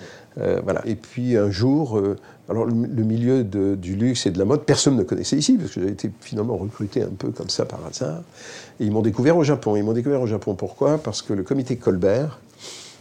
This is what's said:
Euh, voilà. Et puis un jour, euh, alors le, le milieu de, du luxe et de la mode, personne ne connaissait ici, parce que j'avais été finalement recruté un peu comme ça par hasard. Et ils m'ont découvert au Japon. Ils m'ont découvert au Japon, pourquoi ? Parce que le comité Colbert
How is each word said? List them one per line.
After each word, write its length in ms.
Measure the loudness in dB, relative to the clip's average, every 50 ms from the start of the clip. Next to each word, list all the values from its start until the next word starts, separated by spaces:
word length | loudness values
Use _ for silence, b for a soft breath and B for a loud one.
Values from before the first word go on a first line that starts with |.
| B B B B B B -10 -4
Euh, 220 | 0 0 0 0 0
voilà. 160 | 0 -2 -2 -2
Et 80 | -4 -4
puis 420 | -6 -8 -10 -8 -4 -2 2 2
un 140 | 4 4 2
jour, 480 | 2 2 2 4 4 2 2 0 0 0
euh, 180 | 2 0 0 B B B B B -8 -4
alors 160 | -2 -2 0
le, 80 | 0 2
le 300 | 0 0 0 0 0 0
milieu 420 | 0 0 2 2 2 2 2 2
de, 300 | 0 0 0 0 0 0
du 220 | -2 -2 -4 -2
luxe 300 | 0 2 2 2 2 0
et 40 | 0
de 80 | 0 2
la 80 | 2
mode, 160 | 2 2 2 2
personne 340 | 2 2 4 4 4 4
ne 60 | 4 2
connaissait 340 | 0 -2 -4 -2 0 0
ici, 220 | 2 4 4 4 4
parce 140 | 2 -2 -4
que 80 | -4
j'avais 120 | -2 -2 -2
été 180 | -4 -6 -8 -8 -10
finalement 360 | -12 -8 -4 -4 -2 -2 -2
recruté 460 | -4 -4 -6 -6 -6 -8 -4 -2 -2 -2
un 80 | -2 -4
peu 120 | -6 -6 -6
comme 220 | -6 -6 -6 -4
ça 140 | -4 -4 -4
par 160 | -4 -6 -10 -12
hasard. 380 | -12 -8 -6 -6 -6 -6 -8 -10 -14 B B B B B B B B B B
Et 60 | -2
ils 60 | 0 0
m'ont 100 | 2 2
découvert 340 | 2 2 4 4 6 6
au 80 | 6 6
Japon. 320 | 4 2 2 2 0 2
Ils 80 | 2 2
m'ont 80 | 0 0
découvert 300 | 0 0 2 0 2 2
au 40 |
Japon, 280 | 0 -2 -2 -2 -4 -4
pourquoi ? 440 | -4 -6 -8 -4 0 2 2 2 2
Parce 220 | 0 -4 -6 -6
que 140 | -4 -4 -4
le 80 | -4 -2
comité 340 | -2 -2 -2 -2 -2 -4
Colbert 640 | -2 0 0 0 2 2 2 2 2 0 -2 -6 -10 -18 -20 B B B B B B B B B B